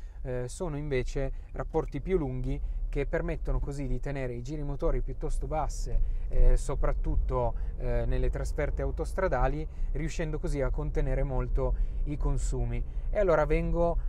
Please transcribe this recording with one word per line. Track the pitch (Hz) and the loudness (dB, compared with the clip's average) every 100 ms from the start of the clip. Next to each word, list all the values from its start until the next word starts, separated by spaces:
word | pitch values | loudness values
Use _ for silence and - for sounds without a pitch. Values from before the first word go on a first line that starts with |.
| - - | -12 -8
eh, | 135 123 123 | -6 -4 -6
sono | - 180 147 | -6 -6 -4
invece | 147 127 120 143 135 - - | -2 -2 -2 -2 -4 -4 -8
rapporti | - - 160 143 143 | -8 -4 -2 -2 -4
più | 170 185 | 0 0
lunghi | 135 127 127 139 - - - 143 | 0 -4 -4 -4 -4 -4 -4 -2
che | 135 | -2
permettono | 165 170 143 - 127 | -2 -2 -4 -2 -2
così | 139 139 131 | -2 -4 -2
di | 123 | -2
tenere | 143 139 127 | -2 -4 -4
i | 120 | -4
giri | 120 151 | -6 -6
motori | 143 135 165 135 | -4 0 2 2
piuttosto | - - 156 - 131 | 0 -4 -2 -2 -2
basse, | 151 131 - 135 113 - - - | -2 -2 -2 2 2 2 0 4
eh, | - 123 123 | 8 10 8
soprattutto, | - 135 147 139 127 117 - 127 120 - - - | 4 2 2 2 2 2 2 2 0 0 -4 -2
eh, | 127 120 120 | 0 0 2
nelle | 127 127 | 2 2
trasferte | - 113 - 143 - | 0 -2 -2 -2 0
autostradali, | 139 143 156 - 185 127 131 147 156 - - | -2 -2 -4 0 2 2 2 0 -4 -4 -2
riuscendo | 135 160 170 156 151 | -2 -2 -2 -2 -2
così | 165 143 | -2 0
a | 127 | 0
contenere | 151 151 156 143 139 | 0 0 0 2 2
molto | 139 127 123 139 127 - - - - | 0 0 0 0 2 2 0 0 -2
i | 147 | 0
consumi. | 143 131 - 131 117 - - - - | 0 0 0 0 0 -2 -4 -4 -2
E | 208 | 0
allora | 190 156 147 | 2 4 4
vengo | 165 170 165 170 165 | 2 2 2 2 2